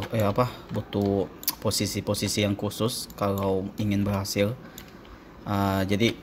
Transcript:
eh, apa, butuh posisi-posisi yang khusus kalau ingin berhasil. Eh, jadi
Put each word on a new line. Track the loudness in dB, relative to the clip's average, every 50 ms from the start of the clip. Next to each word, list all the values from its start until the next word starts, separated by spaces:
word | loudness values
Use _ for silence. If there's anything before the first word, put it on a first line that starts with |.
| 0 -2 0
eh, | 2 2
apa, | 2 4 2 2 0 0 -10 -12 -6
butuh | -6 -6 -6 -2 0 2 2 4 4 2 2 -2 -6 -6 -6 -6 -6 -2
posisi-posisi | -2 0 0 2 0 0 0 -2 0 0 0 0 0 0 2 2 2 2
yang | 2
khusus | 0 -2 -4 -2 0 0 0 0 -2 -8 -10 -4 -2
kalau | 0 0 2 2 2 2 2 0 0 -4 -4
ingin | -2 0 2 2 4 2 2
berhasil. | 2 0 0 -2 2 2 2 2 2 -4 -10 -16 -16 -16 -16 -16 -18 -20 -18 -18 -18 -18 -18 -20 -20 -12 -4
Eh, | -2 2 2 4 4 4 2 2
jadi | 2 2 4 4 2 2 0